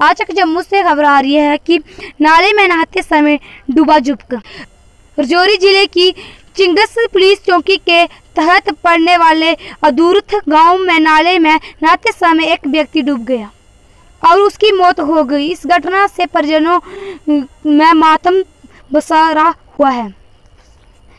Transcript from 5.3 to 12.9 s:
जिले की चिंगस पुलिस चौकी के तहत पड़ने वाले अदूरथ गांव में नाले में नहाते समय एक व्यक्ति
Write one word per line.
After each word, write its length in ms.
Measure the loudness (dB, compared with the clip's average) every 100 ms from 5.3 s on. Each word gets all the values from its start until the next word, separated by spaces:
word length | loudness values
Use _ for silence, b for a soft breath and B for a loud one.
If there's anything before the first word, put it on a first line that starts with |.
| 0 0 2
जिले 280 | 2 2 0
की 260 | 0 0 -2 B B B -2
चिंगस 400 | 0 0 -2 -2 -2
पुलिस 320 | 0 0 0 -2
चौकी 320 | -2 -2 -4
के 280 | 0 0 0
तहत 640 | -6 _ -4 0 0 0
पड़ने 480 | -4 -2 0 2 2
वाले 360 | 2 2 0 -4 B B
अदूरथ 520 | -2 2 2 0 0 -6 0
गांव 280 | 2 4 2
में 220 | 0 0
नाले 400 | 2 2 2 0
में 200 | 2 0 B B
नहाते 280 | -2 0 -2
समय 340 | -2 0 0 0
एक 220 | -4 -4
व्यक्ति 340 | -4 -2